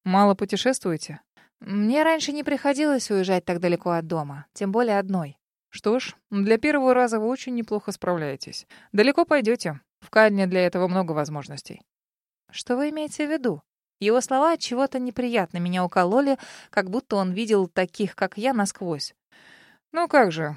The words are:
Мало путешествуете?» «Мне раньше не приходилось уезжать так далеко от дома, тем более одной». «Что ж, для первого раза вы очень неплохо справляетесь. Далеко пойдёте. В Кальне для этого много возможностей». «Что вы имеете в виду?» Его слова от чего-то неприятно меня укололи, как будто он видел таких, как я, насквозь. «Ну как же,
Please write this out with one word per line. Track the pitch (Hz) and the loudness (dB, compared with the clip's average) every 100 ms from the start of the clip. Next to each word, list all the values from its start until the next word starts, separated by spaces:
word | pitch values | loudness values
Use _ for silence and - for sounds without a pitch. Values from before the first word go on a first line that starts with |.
Мало | - 185 202 | 0 4 4
путешествуете?» | 196 202 196 247 262 196 160 - 156 _ _ _ _ | 4 -2 -2 0 -2 -2 -4 -6 -16 _ _ _ _
«Мне | - 202 214 277 | -6 -2 0 2
раньше | 311 320 302 | 2 2 -2
не | 294 | -4
приходилось | 294 277 285 277 302 269 - | -2 -2 0 0 2 0 0
уезжать | 202 185 185 - | -2 2 0 0
так | 175 | -2
далеко | 175 170 - | 0 0 0
от | 170 160 | -2 -2
дома, | 165 147 143 - | -6 -6 -12 -18
тем | - 196 | -6 -2
более | 208 240 202 | 0 2 0
одной». | 190 190 151 143 _ _ _ | 0 -2 -4 -10 _ _ _
«Что | - - 240 | -6 0 0
ж, | - - _ | -2 -14 _
для | 202 196 226 | -2 2 2
первого | 294 294 262 | 2 2 4
раза | 247 247 220 | 4 4 2
вы | 214 | -2
очень | 262 - | -4 -6
неплохо | 240 226 208 - | -6 -4 -6 -6
справляетесь. | 196 - 175 147 135 - - - - _ | -6 -4 -2 -4 -8 -12 -16 -16 -20 _
Далеко | 202 233 277 | 2 4 4
пойдёте. | 339 302 220 240 175 143 _ _ | 2 2 2 0 -2 -10 _ _
В | - | -2
Кальне | - 220 202 190 | 6 6 6 2
для | 185 180 | 2 2
этого | 180 180 | 2 0
много | 185 180 | 0 0
возможностей». | 151 147 151 139 147 - - _ _ _ _ _ _ _ | -2 -4 -6 -10 -16 -16 -18 _ _ _ _ _ _ _
«Что | - - 247 | -16 -4 -2
вы | 294 | -2
имеете | 302 302 - 302 | -4 -8 -6 -4
в | |
виду?» | 311 254 147 _ _ _ _ | -2 -2 -4 _ _ _ _
Его | 202 240 | 0 2
слова | - 262 302 | 2 2 2
от | 330 | 2
чего-то | - 247 269 262 | -2 -2 -2 -2
неприятно | 254 240 247 233 175 175 | -6 -4 -2 0 -2 -2
меня | 175 180 | -2 -2
укололи, | 180 196 180 220 277 269 - - - | 0 2 4 4 2 0 -4 -20 -6
как | - 190 | -4 -2
будто | 214 - | -4 -2
он | 208 185 | -2 -2
видел | 185 226 208 185 | -2 0 2 2
таких, | - 185 - 202 - | -2 -4 -2 -6 -2
как | 190 - | -4 -2
я, | 240 | -2
насквозь. | 254 202 - 185 151 - _ _ _ - - - _ _ | 0 -2 -4 -6 -6 -8 _ _ _ -20 -20 -20 _ _
«Ну | 320 339 | -4 2
как | 294 214 | 4 4
же, | 160 151 | 2 -6